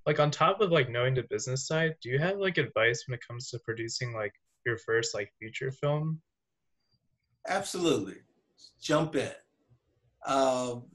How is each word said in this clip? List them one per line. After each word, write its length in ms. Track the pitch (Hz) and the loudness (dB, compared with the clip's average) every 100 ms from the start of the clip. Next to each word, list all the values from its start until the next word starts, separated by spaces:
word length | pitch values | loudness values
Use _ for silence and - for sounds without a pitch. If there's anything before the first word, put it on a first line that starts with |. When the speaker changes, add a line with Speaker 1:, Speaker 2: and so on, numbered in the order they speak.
| - | 0
Speaker 1:
like, 140 | 147 | 4
on 100 | 147 | 2
top 280 | - 160 196 | 4 4 4
of, 120 | 202 | 4
like, 180 | 165 131 | 4 2
knowing 240 | 120 127 | 2 2
the 100 | 131 | 0
business 420 | - - - 131 - | -2 -4 -4 -4 -2
side, 300 | 160 165 160 | 0 0 -2
do 80 | 117 | -4
you 100 | 135 | 0
have, 180 | 170 202 | 0 0
like, 200 | 190 165 | 0 0
advice 460 | 117 107 113 120 - | 0 2 2 2 -4
when 60 | |
it 120 | 123 - | -8 -8
comes 240 | 120 - | -12 -10
to 80 | 120 | -8
producing, 540 | - 113 117 - 123 | -6 -6 -6 -6 -6
like, 200 | 113 104 - _ _ 120 | -4 -6 -8 _ _ -4
your 120 | 110 | -4
first, 340 | - 113 113 | 0 0 0
like, 180 | 104 101 _ | -4 -8 _
feature 320 | 110 - 135 | -12 -8 -8
film? 500 | 135 143 147 156 156 _ _ _ _ _ _ _ _ _ _ _ _ - | -2 0 0 -2 -4 _ _ _ _ _ _ _ _ _ _ _ _ -4
Speaker 2:
Absolutely. 680 | 92 - 185 170 101 92 - _ _ _ _ - _ | -2 -2 0 2 2 -2 -10 _ _ _ _ -20 _
Jump 340 | - 151 156 147 | 0 2 2 0
in. 160 | - - _ _ _ _ _ _ _ _ - | -4 -6 _ _ _ _ _ _ _ _ 0
Uh, 560 | 135 131 127 127 120 123 | 2 4 2 -2 -6 -12